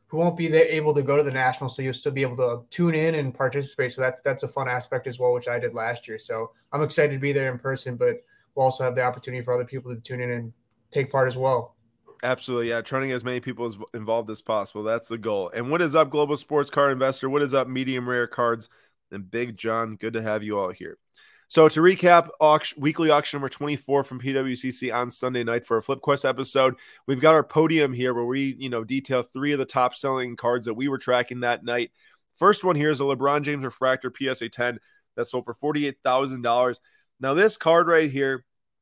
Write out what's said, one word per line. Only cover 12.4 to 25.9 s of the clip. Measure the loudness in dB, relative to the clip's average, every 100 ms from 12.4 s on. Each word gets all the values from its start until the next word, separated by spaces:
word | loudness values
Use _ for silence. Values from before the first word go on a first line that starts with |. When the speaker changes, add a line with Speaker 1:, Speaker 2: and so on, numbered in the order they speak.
| -4 -4 -2
Speaker 2:
yeah. | -4
Trying | -4 -4
to | -2
get | -4
as | -4
many | -6
people | -6 -8 -8
as | -8 -14
involved | -10 -2 -2 -2
as | -8
possible. | -4 -4 -4 -6
That's | -4 -4 -4
the | -8
goal. | -4 -4 -4
And | -6 -2
what | 0
is | 2
up, | 2 2
Global | 2 0 -2
Sports | -2 -2 0
Car | 2 2
Investor? | 2 0 0 -2
What | 0
is | 2
up, | 0 0
Medium | -2 -4 -4 -2
Rare | -2 -2
Cards? | 0 0 0 -6 _ _ _ _
And | -14 -8
Big | -6 -6 -6
John, | -4 -2 -4 -6
good | -8
to | -6
have | -4 -4
you | -2 -4
all | -4
here. | -6 -14 -16 _ _ _ _ _
So | 6 6
to | 8
recap, | 6 6 8 8 6 4
auct-, | 4 4 2 -4
weekly | -2 2 4
auction | 4 2 -4
number | -8
twenty-four | -6 -6 -6 -2 -2 -2
from | -6
P | -4
W | -2 -2 -4
C | -6
C | -6 -4
on | -4 -4
Sunday | -4 -4 -4
night | -2 -4 0
for | -2
a |
Flip | -2